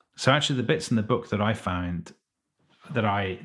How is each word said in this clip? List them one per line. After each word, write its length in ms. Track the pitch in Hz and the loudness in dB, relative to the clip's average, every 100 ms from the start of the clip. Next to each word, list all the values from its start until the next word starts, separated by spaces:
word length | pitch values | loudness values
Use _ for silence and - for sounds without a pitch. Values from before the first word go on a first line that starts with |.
| _ - | _ -2
So 160 | 131 | 2
actually 260 | 147 147 127 | 2 2 0
the 60 | |
bits 280 | 107 - - | 0 0 2
in 40 | 113 | 0
the 60 | |
book 280 | 104 127 - | 2 0 0
that 120 | 104 | 0
I 120 | 107 107 | 0 0
found 580 | 95 90 87 85 - - _ _ _ _ _ _ - | -2 -2 -2 -4 -8 -18 _ _ _ _ _ _ -6
that 120 | 120 | -2
I, 360 | 107 101 95 92 | 0 0 -2 -4